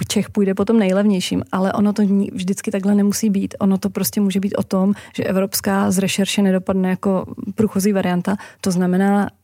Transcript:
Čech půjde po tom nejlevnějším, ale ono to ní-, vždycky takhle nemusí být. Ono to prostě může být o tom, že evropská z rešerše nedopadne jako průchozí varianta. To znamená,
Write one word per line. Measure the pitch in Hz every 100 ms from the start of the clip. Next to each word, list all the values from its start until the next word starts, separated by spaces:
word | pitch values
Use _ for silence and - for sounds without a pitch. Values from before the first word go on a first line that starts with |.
| -
Čech | 214 -
půjde | 214 190
po | 190 202
tom | 226
nejlevnějším, | 185 190 208 185 - 180 -
ale | 190 190
ono | - 208
to | 202
ní-, | 202 196 202
vždycky | - 185 196 -
takhle | 196 196 202
nemusí | 202 196 220
být. | 196 190 -
Ono | 196 190
to | 196
prostě | 196 190 -
může | 196 196
být | 196 -
o |
tom, | - 190 196 202 - -
že |
evropská | - 190 196 - 202 196 208
z | 185
rešerše | 190 - 190 -
nedopadne | 196 185 185 190 185
jako | 185 202 185 - - - 190
průchozí | 220 196 196
varianta. | 190 180 175 196 208 - -
To | 196
znamená, | 175 180 180 196 202 196 -